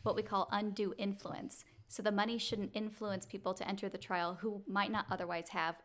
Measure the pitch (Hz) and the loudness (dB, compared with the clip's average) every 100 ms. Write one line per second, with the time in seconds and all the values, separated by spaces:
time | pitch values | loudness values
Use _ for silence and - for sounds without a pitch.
0 | 220 214 214 196 - 202 208 196 202 - | 2 2 2 2 2 2 2 2 0 0
1 | 202 196 - - - - - - - - | -2 -2 -4 -6 -6 -6 -8 -16 -10 0
2 | 208 202 208 233 - 226 196 214 214 214 | 4 4 4 2 0 0 0 -2 -4 -2
3 | 214 190 - 196 185 190 - 196 196 190 | -2 -2 -4 -4 -2 0 -2 -2 -2 -4
4 | - 180 170 180 220 208 196 196 196 214 | -2 0 0 0 -2 -2 0 2 2 2
5 | - 190 175 170 170 190 165 170 | 0 -2 0 -2 -2 0 0 0